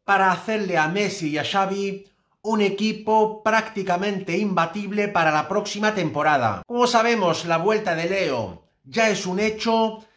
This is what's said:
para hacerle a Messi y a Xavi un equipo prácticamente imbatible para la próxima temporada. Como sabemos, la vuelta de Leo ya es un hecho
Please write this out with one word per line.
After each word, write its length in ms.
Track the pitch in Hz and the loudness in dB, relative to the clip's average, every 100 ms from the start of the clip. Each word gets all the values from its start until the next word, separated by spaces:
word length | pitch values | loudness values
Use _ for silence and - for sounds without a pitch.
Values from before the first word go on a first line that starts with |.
para 260 | - 196 190 | 0 4 4
hacerle 480 | 180 - 220 190 165 | 2 -2 -2 0 0
a 80 | 156 | 2
Messi 440 | 196 202 - 156 | 0 -2 -2 -4
y 80 | 147 | -2
a 60 | |
Xavi 640 | 139 196 190 196 196 190 - _ _ _ | -2 0 0 -2 -4 -6 -14 _ _ _
un 180 | 214 214 | -2 2
equipo 840 | 196 196 220 - - 220 214 214 | 2 2 -2 -2 2 2 2 0
prácticamente 960 | 220 220 214 202 185 180 202 196 - 175 | 0 0 0 -4 -2 0 -2 -4 -4 -2
imbatible 720 | 208 175 165 208 196 208 202 | 0 0 0 -2 -6 -2 0
para 240 | 190 160 | 2 2
la 160 | 151 151 | 2 0
próxima 480 | 202 208 208 214 202 | -2 -2 -2 0 0
temporada. 680 | 156 147 151 143 113 92 | -2 0 2 2 2 -2
Como 220 | - 240 240 | -4 0 2
sabemos, 580 | 240 233 226 180 160 | 4 2 2 0 0
la 120 | 170 165 | 0 0
vuelta 400 | 190 214 208 165 | 2 0 0 -2
de 120 | 170 | -2
Leo 600 | 190 165 123 98 82 _ _ | -2 0 -2 -4 -10 _ _
ya 260 | 135 175 220 | -6 0 0
es 160 | 196 180 | 0 -2
un 140 | 185 | -2
hecho 640 | 220 214 233 226 220 214 - | -2 -2 0 2 0 -4 -18